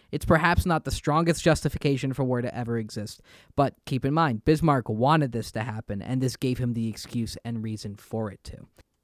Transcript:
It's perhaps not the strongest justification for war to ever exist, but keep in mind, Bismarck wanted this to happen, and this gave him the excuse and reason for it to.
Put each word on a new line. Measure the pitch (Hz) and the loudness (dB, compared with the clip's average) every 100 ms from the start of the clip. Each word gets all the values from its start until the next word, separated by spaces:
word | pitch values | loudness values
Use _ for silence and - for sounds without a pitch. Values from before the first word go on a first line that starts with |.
| _ | _
It's | 147 - | -2 4
perhaps | 165 170 175 185 | 6 6 4 2
not | 160 | 0
the | - | -2
strongest | - - 151 170 156 | -4 0 2 2 2
justification | 175 151 151 - 147 139 135 | 4 4 2 0 0 0 0
for | 131 131 | -2 0
war | 123 | 0
to | 120 - | -2 -4
ever | 117 117 | -4 -4
exist, | 110 - 101 - _ - - - | -4 -8 -10 -12 _ -20 -4 0
but | 139 - - | 0 -2 -6
keep | 131 135 | -2 0
in | |
mind, | 156 160 110 - | 2 2 2 2
Bismarck | 156 165 139 113 | 4 4 2 0
wanted | 110 127 160 139 | 0 4 4 2
this | 117 - | -2 -6
to | 110 | -6
happen, | 117 110 - 101 | -6 -6 -8 -8
and | - 131 | -4 -2
this | 127 - | -2 -2
gave | 131 127 | -2 0
him | 123 | -2
the | 117 113 | -2 -4
excuse | 104 - 120 113 - 117 | -6 -8 -6 -6 -8 -8
and | 117 | -6
reason | 110 107 104 101 | -6 -8 -10 -14
for | - 110 107 | -8 -6 -6
it | 92 | -8
to. | - - - _ _ _ | -16 -16 -18 _ _ _